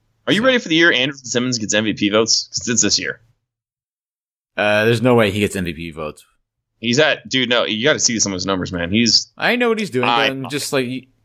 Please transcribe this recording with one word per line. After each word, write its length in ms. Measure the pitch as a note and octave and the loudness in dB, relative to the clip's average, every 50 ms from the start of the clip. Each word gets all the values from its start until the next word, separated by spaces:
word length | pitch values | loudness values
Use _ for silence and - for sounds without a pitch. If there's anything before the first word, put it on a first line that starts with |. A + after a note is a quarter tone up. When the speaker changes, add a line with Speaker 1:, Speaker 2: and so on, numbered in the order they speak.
| _ _ _ _ _ - | _ _ _ _ _ -2
Speaker 1:
are 40 | D3 | 0
you 60 | G3 | 2
Speaker 2:
So 60 | A#3 | 2
Speaker 1:
ready 120 | C4 B3+ A#3+ | 2 2 2
for 100 | B3 F#3 | 0 0
the 60 | D#3+ | 2
year 160 | D#3+ E3+ E3+ | 4 4 4
Andrelton 340 | - B2 B2+ C#3+ C#3+ C#3 C3 | 4 2 0 -2 -4 -8 -12
Simmons 320 | A#2 A2 A#2+ B2 B2+ B2 A#2 | -4 -2 -2 -2 0 -2 -4
gets 160 | G#2+ F#2+ G#2+ | -4 -2 0
M 100 | G#2 A2 | 0 0
V 100 | G#2+ F#2+ | 0 -2
P 160 | - G2+ G2+ | 0 0 2
votes? 380 | G2+ A2 A#2 A#2 - - - - | 2 2 2 2 0 -2 -2 -6
'Cause 200 | - - - A2+ | -8 -8 -4 -2
it's 120 | B2 G#2+ | 0 0
this 160 | G#2 G2+ - - | 2 2 0 -2
year. 200 | F2+ C#2 C2 - _ _ _ _ _ _ _ _ _ _ _ _ _ _ _ _ _ _ _ _ _ _ _ _ _ _ _ | -2 -6 -8 -10 _ _ _ _ _ _ _ _ _ _ _ _ _ _ _ _ _ _ _ _ _ _ _ _ _ _ _
Speaker 2:
Uh, 300 | - G2+ G#2 G#2 G#2 G#2+ | 0 2 2 4 4 4
there's 160 | A2+ A#2 A2+ | 4 2 2
no 140 | A#2 B2+ B2 | 4 4 4
way 140 | A#2 A2 G2+ | 6 4 2
he 80 | F#2+ G#2 | 2 0
gets 140 | G#2 G2 - G2+ | 0 0 0 -2
M 80 | F2+ | -4
V 80 | E2 D#2+ | -4 -6
P 180 | D#2 E2+ E2+ | -8 -10 -12
votes. 320 | D2+ D#2+ D#2 D2+ D2 - - _ _ _ _ _ _ _ _ _ _ _ | -10 -10 -10 -10 -10 -12 -20 _ _ _ _ _ _ _ _ _ _ _
Speaker 1:
He's 200 | - A#2 A#2 C#3 | -4 0 2 2
at, 280 | D#3 D3 A#2+ - - G#2 | 2 2 2 -2 -4 -6
dude, 220 | C3 C3 B2+ A2+ | -4 -2 0 0
no, 160 | B2 A#2 F2+ | 0 0 0
you 180 | D2 G#2+ G#2+ A#2 | 0 -2 -2 0
gotta 160 | D3+ D3 G#2+ | 0 0 2
see 180 | - - A#2 G#2 | 0 -2 0 0
some 120 | - G2+ G2 | -2 -2 -2
of 20 | |
his 100 | F2+ F2+ | -4 -4
numbers, 260 | F#2+ G2 F#2 F2+ F2+ | -2 -2 -2 -4 -6
man. 200 | F2+ E2+ F2 E2+ | -6 -6 -4 -2
He's 400 | G2 A2+ A#2+ A2 - - - - _ - | 0 0 2 2 2 0 0 -2 _ -4
Speaker 2:
I 180 | - F3+ A#3 B3 | -2 0 0 0
know 120 | B3 A#3 | 0 0
what 100 | A3+ G#3+ | -2 -2
he's 100 | G#3+ D3+ | -4 -4
doing, 180 | A2+ B2+ B2 A#2+ | -2 -2 0 2
Speaker 1:
I 200 | A#2+ A#2 A2+ A#2 | 2 2 2 0
Speaker 2:
but 20 | |
I'm 180 | C3+ C3+ C3+ B2 | -2 -4 -8 -8
just 220 | C#3+ C#3+ - - - | -6 -6 -6 -2 -2
like, 340 | C#3 B2+ A#2+ B2+ B2+ - _ _ _ _ | -2 -2 -2 -6 -10 -12 _ _ _ _